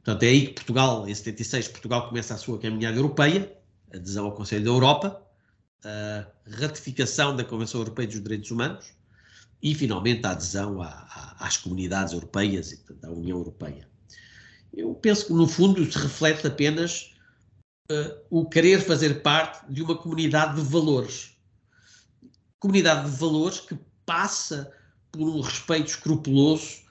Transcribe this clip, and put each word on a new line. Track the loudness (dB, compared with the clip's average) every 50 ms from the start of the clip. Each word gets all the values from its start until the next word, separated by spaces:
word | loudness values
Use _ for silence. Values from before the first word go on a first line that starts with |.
Portanto, | -4 -4 0 4
é | 6 6
aí | 6 6 4
que | 2 -6
Portugal, | -12 -6 -2 2 2 2 2 2 -2 -4 -6
em | -8
setenta | -8 -8 -12 -10 -8
e | -8
seis, | -6 -4 -6 -6 -6
Portugal | -12 -14 -6 -4 -4 -4 -4 -4
começa | -8 -8 -6 -8
a | -10 -10
sua | -8 -8 -8 -6
caminhada | -6 -6 -4 -2 -2 -2 0
europeia, | 0 0 0 2 4 4 4 4 2 -2 -4 -12 _ _ _ _ _ _ _
adesão | -16 -14 -10 -6 -6 -4 -4
ao | -4
Conselho | -6 -8 -8 -4 -4 -2 0
da | 2
Europa, | 4 4 6 6 4 4 0 -4 -6 -8 _ _ _ _ _ _ _ _ _ _ _ _ -14
a | -12 -10 -8 -6 -6 -6 -8 -10 -12 _ _ _ -16
ratificação | -8 -6 -6 -6 -6 -8 -12 -10 -2 -2 -2 -2 2 0 0 0 0
da | -4 -6
Convenção | -6 -6 -6 -6 -4 -4 -6
Europeia | -6 -6 -6 -6 -6 -6
dos | -6 -10
Direitos | -8 -8 -8 -8 -8 -8
Humanos | -4 -4 -4 -4 -6 -10 -16 -20 _ _ _ _ _ _ _ _ _ -20 -20 _ _ _
e, | -2 -2 0
finalmente, | 0 0 -2 -2 0 0 0 0 0 0
a | -4
adesão | -4 -4 -6 -6 -4 -4 -4 -4 -6 -8
a, | -8 -10
a, | -12 -18 -20 -20 -20 -18 -18 -20 -16 -10 -6
às | -4 -4
comunidades | -4 -4 -6 -6 -4 -4 -2 -2 -2 -2 -2
europeias | -4 -8 -10 -4 -2 0 0 0 0 -2 -6 -8
e, | -14 -18
portanto, | _ _ -20 -20 -14
à | -12
União | -10 -8 -6 -4 -4 -4
Europeia. | -6 -8 -12 -12 -14 -12 -12 -14 -18 _ _ _ _ _ -20 -20 -20 -20 -20 -20 -20 -20 -20 _ _ _
Eu | -12 -8 -8 -8 -8
penso | 0 2 2 2 2 0
que, | 2
no | 4 4 4
fundo, | 4 6 4 6 6 6 4 2
se | 0 0 -4
reflete | -4 -4 -2 2 2 2 2 2 -2
apenas, | -4 0 2 0 0 2 0 -2 -4 -4 -8 -12 -16 _ _ _ _ _ _ _ _ _ _ _ _ _ _ _ -4
eh, | -4 -4 -4 -6 -10 -14 -10 -2
o | 0 0 0
querer | 4 4 6 8 8 8 8
fazer | 6 2 2 4 4 2 2 2
parte | 4 4 4 4 2 0 -6 -16 -12 -10
de | -8 -6
uma | -2 -2 -2
comunidade | -4 -4 -6 -2 0 0 2 4 4 2 2 0 -2
de | -2 0
valores. | 2 2 4 4 2 2 0 -4 -10 -14 -16 -18 _ _ _ _ _ _ _ _ _ _ _ _ _ _ _ _ _ _ -20 -20 _ _ _ _ _ _
Comunidade | 0 4 4 6 6 6 4 4 2 -4
de | -4
valores | -2 0 0 2 2 0 0 -2 -6
que | -10 -12 -12 -12 -12 _ _ _ _
passa | -4 -2 0 0 -2 -2 -6 -6 -6 -8 -8 -10 -12 -18 _ _ _ _ _ _ _
por | -6 -2 -2 -2
um | -2 -2
respeito | -4 -4 -6 -8 -2 0 0 0 0 -2
escrupuloso | -6 -6 -2 0 0 0 0 4 6 6 8 6 6 2 -2 -10 -14 -16 -20 _